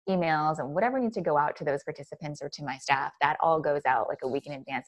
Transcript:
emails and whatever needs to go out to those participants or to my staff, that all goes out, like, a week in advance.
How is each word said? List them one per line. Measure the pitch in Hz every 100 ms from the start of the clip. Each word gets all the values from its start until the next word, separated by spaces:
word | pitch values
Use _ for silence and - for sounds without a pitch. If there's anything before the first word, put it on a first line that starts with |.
| -
emails | 185 165 156 156 160
and | 131
whatever | 160 233 262
needs | 233
to | 220
go | 170 147
out | 147
to | -
those | 151 139
participants | - 143 139 151 151 147
or | 143
to | -
my | 143 131
staff, | - 139 143 -
that | 143 156
all | 165 160
goes | 151 143 131
out, | 123 -
like, | -
a | 131
week | 135 143
in |
advance. | 139 135 131